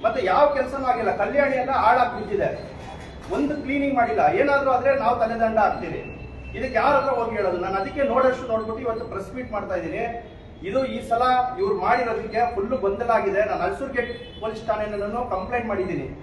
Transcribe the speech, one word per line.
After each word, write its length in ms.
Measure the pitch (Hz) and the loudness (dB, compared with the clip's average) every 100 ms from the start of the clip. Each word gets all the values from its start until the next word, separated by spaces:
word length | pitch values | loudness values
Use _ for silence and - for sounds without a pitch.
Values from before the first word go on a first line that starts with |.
ಮತ್ತೆ 160 | - 269 185 | 0 0 2
ಯಾವ 120 | 185 294 277 | 6 6 4
ಕೆಲಸನೂ 280 | 254 269 262 | -2 -2 0
ಆಗಿಲ್ಲ, 200 | 233 208 175 | 0 0 0
ಕಲ್ಯಾಣಿ 340 | 202 277 277 262 | 0 2 2 2
ಎಲ್ಲ 120 | 254 254 | 0 2
ಹಾಳಾಗ್ 300 | 220 254 233 226 | 4 4 4 0
ಬಿದ್ದಿದೆ, 320 | 214 208 - - - - - - - - - 196 | -4 0 0 -2 -10 -12 -14 -14 -14 -14 -6 -2
ಒಂದು 180 | 285 294 | 0 -2
ಕ್ಲೀನಿಂಗ್ 320 | 262 285 277 254 | -2 0 2 2
ಮಾಡಿಲ್ಲ. 240 | 233 - 160 - | 2 4 4 4
ಏನಾದ್ರೂ 280 | 285 277 269 247 | 4 4 4 2
ಆದ್ರೆ 160 | 262 269 | 4 4
ನಾವು 120 | 208 240 | 2 2
ತಲೆದಂಡ 380 | 226 226 226 220 202 | 0 2 2 4 2
ಹಾಕ್ತೀವಿ, 360 | - 170 - - - - - - 214 | 2 -6 -8 -8 -12 -14 -14 -12 -8
ಇದಕ್ಕೆ 200 | 254 254 | -2 2
ಯಾರ 140 | 247 285 | 4 4
ಹತ್ರ 140 | 277 247 | 4 0
ಹೋಗಿ 140 | 226 214 | 0 0
ಹೇಳೋದು? 220 | 190 175 185 | 0 0 -2
ನಾನು 100 | 196 | -2
ಅದಕ್ಕೆ 220 | 190 - 269 | -2 0 2
ನೋಡೋಷ್ಟು 320 | 240 262 254 254 | 4 4 2 -2
ನೋಡ್ಬಿಟ್ಟು 300 | 220 220 233 254 | -2 -2 -4 -4
ಇವತ್ತು 200 | 220 - | -4 -4
ಪ್ರೆಸ್ 180 | 196 196 254 | -8 -8 -10
ಮೀಟ್ 140 | 240 214 | -6 -6
ಮಾಡ್ತಾ 220 | 190 185 | -4 -4
ಇದ್ದೀನಿ. 240 | 165 180 233 226 - - - - 175 | -4 -4 -4 -6 -12 -18 -18 -12 -4
ಇದು 100 | 247 262 226 | -2 0 -4
ಈ 20 | - | -2
ಸಲ 160 | 294 254 254 254 254 | 2 4 4 2 0
ಇವ್ರು 140 | 196 196 190 | 0 0 2
ಮಾಡಿರೋದಕ್ಕೆ 560 | 247 240 220 214 220 240 | 2 2 -2 -2 0 0
ಫುಲ್ 220 | 196 208 262 | 0 -2 0
ಗೊಂದಲ 280 | 196 214 240 226 | 0 0 2 2
ಆಗಿದೆ. 260 | 196 190 214 | 2 2 0
ನಾನು 120 | - | 0
ಹಲ್ಸೂರ್ 280 | - - 262 247 | -2 -4 -6 -4
ಗೇಟ್ 160 | 240 226 202 - | -4 -6 -12 -10
ಪೊಲೀಸ್ 200 | 220 214 - | -8 -8 -4
ಠಾಣೆನಲ್ಲೂ 560 | 214 208 208 208 233 247 | -2 -2 -4 -4 -4 -4
ಕಂಪ್ಲೇಂಟ್ 340 | 190 190 240 220 | -4 -2 -2 -2
ಮಾಡಿದ್ದೀನಿ 360 | 196 180 151 135 143 | -2 -2 -4 -6 -10